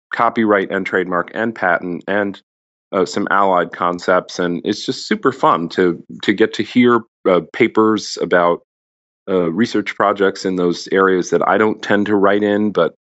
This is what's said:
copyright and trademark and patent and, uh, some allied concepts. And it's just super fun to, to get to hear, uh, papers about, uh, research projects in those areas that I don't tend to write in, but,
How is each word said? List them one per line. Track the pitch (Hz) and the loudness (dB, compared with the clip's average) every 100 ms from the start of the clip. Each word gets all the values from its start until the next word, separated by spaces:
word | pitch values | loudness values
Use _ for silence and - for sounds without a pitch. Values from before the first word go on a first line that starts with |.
| - | -10
copyright | - 120 117 110 101 95 | -2 0 2 2 2 0
and | 95 95 | -4 -2
trademark | 95 90 87 85 | -2 -2 -2 -4
and | - 113 | -4 -6
patent | 113 95 87 90 85 - | -2 0 0 -2 -8 -4
and, | 101 101 95 _ _ _ _ _ | -2 -2 -6 _ _ _ _ _
uh, | 98 | -2
some | 87 - 98 | -2 -2 0
allied | 95 98 90 87 | 2 4 2 0
concepts. | - 90 87 - 90 87 - | -2 -2 -2 0 0 0 -4
And | 90 87 | -4 -4
it's | - 107 - | -4 -6 -6
just | 131 - | -8 -4
super | 214 135 | -2 -2
fun | 127 156 95 85 | 0 0 0 -2
to, | - 92 85 - - | 0 0 0 -8 -8
to | - | -2
get | 101 110 | 0 0
to | - | -2
hear, | 104 127 123 120 - _ 98 | -4 2 4 4 0 _ 0
uh, | 90 82 | 0 0
papers | - 113 - 110 107 - - | 0 0 2 2 2 -4 -6
about, | 87 90 87 85 _ _ _ _ _ _ - | 0 2 2 0 _ _ _ _ _ _ -4
uh, | 95 85 | -2 0
research | 82 117 107 101 - | 0 -2 -2 -4 0
projects | 104 101 98 95 | 0 2 0 0
in | 95 | -4
those | 92 87 85 - | -2 0 -2 -2
areas | 95 95 92 85 | 2 2 2 0
that | 85 - | 0 2
I | 98 | 2
don't | 110 95 | 2 -2
tend | - 104 104 | -2 0 2
to | |
write | 104 98 104 | 2 2 2
in, | 104 104 107 | 0 0 -2
but, | 92 80 - | 0 -2 -4